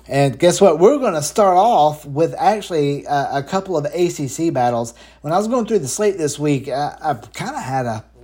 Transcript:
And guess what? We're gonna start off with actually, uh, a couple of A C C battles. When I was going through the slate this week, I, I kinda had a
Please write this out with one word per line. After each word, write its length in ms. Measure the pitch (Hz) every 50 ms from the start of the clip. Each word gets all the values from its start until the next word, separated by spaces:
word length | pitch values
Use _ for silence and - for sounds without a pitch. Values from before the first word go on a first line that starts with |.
| _
And 320 | - 127 139 139 139 120 123
guess 220 | 170 175 175 -
what? 180 | 196 190 160 156
We're 200 | 175 220 294 285
gonna 240 | 262 220 170 156
start 340 | 147 - - - 208 196 180
off 480 | 180 196 240 233 170 147 151 143 147 -
with 300 | 147 139 147 165 156 143
actually, 680 | - 156 185 214 214 190 - 185 156 147 143 143 139 -
uh, 320 | - 143 143 135 - 131 139
a 40 |
couple 360 | 139 - 190 190 190 190 180 156
of 80 | 143 147 -
A 160 | 175 180 175
C 180 | 175 - 147 127
C 220 | - - 165 165
battles. 420 | 147 131 123 123 120 117 120 117 - - - - - _
When 100 | - 147
I 60 | 160 190
was 100 | 214 220
going 160 | 247 254 226
through 140 | 196 226 196
the 100 | 147 127
slate 300 | - - 214 208 190 185
this 200 | 156 147 - -
week, 300 | 147 151 143 135 - 143
I, 300 | 123 139 147 143 - -
I 140 | - 156 143
kinda 460 | 110 - - - - 175 220 302 285
had 260 | 220 131 131 131 127
a 180 | 120 113 110 - _ _ _